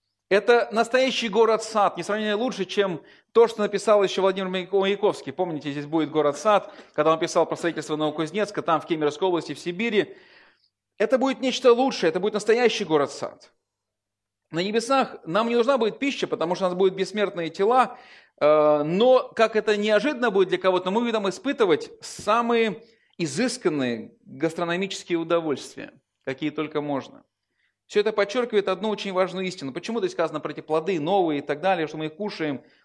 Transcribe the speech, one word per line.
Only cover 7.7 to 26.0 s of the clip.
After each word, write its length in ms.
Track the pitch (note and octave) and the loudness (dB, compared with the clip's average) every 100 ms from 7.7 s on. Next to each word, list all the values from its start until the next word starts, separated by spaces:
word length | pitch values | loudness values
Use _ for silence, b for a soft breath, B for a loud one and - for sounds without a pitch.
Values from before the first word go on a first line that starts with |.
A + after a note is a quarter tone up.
| D#3+ D3+ D3+ | -4 -4 -2
Новокузнецка, 680 | D3+ D3+ D#3 F#3+ G#3 D#3+ | -2 -2 -4 -2 -4 -2
там, 180 | D3 D#3+ | 0 0
в 60 | - | 0
Кемеровской 400 | D#3+ D3+ D3 F#3+ | 0 0 0 0
области, 260 | E3+ D3+ | 0 -4
в 60 | C#3 | -8
Сибири. 580 | F3 F3+ A#3 A3 D#3 B B B B B B _ _ - | -8 -4 0 0 -2 B B B B B B _ _ -4
Это 220 | A3 B3+ | 0 2
будет 220 | C4+ B3 | 0 -2
нечто 300 | B3+ - B3+ | -2 2 4
лучшее, 380 | A#3 C4 - E3+ | 4 2 0 0
это 100 | F#3 | 0
будет 140 | G#3 | -2
настоящий 520 | G#3 G#3 A3+ A#3+ - F3+ | -2 0 2 2 0 0
город-сад. 680 | D#3 C3+ - - - _ _ _ _ _ _ _ _ _ _ _ | 0 0 -4 -12 -12 _ _ _ _ _ _ _ _ _ _ _
На 80 | D#3 | -6
небесах 540 | F#3+ A3 A#3 C4+ A#3 - - | -2 -2 0 0 0 -6 -4
нам 220 | F#3+ A#3 | -2 0
не 80 | A#3+ | 2
нужна 220 | A#3 C4+ | 2 2
будет 200 | A#3 - | 0 -2
пища, 300 | C#4 - F3+ | -4 -4 -4
потому 280 | C#3 E3 F3+ | -4 -4 -2
что 100 | F#3 | -2
у 20 | |
нас 100 | F3+ | 2
будут 160 | F#3+ | 2
бессмертные 560 | E3+ F#3 G#3 F#3+ F3 D#3+ | 2 -4 -2 -2 -2 -6
тела, 480 | D#3+ G3+ B3+ A#3+ B B B B _ | 0 2 4 2 B B B B _
э, 460 | D3 D3+ D3+ D3+ | 4 6 6 4
но, 480 | D3+ F3+ B3 B3+ - | 2 4 6 6 4
как 220 | - A3 G#3+ | 0 2 2
это 220 | G#3+ G#3 | 0 0
неожиданно 520 | G#3 G#3 C4 C4 A#3+ | 2 2 2 0 0
будет 200 | G3 F3 | 2 2
для 80 | F3 | 2
кого-то, 340 | F#3+ F3+ F#3 | 2 2 0
мы 80 | G#3+ A#3+ | 0 0
будем 240 | A3+ G3 | 0 -2
испытывать 600 | F3+ C4+ - G3+ D3+ - - | -4 -4 0 2 2 -2 -16
самые 800 | - - - A3+ A#3 A#3 A3 F3 b b b - | -18 -6 0 0 2 0 0 -4 b b b -6
изысканные 920 | D#3+ C#3 B3 - F#3 D3+ B2+ A2+ G#2+ _ - | -4 -2 -2 -2 -2 0 -2 -4 -10 _ -20
гастрономические 920 | C3 D#3+ E3 E3+ F3 G3 - - E3+ | -6 -4 -4 -4 -4 -4 -8 -4 -4
удовольствия, 760 | D#3+ E3+ D#3+ C3 - - - - | 0 0 0 -4 -8 -16 -18 -20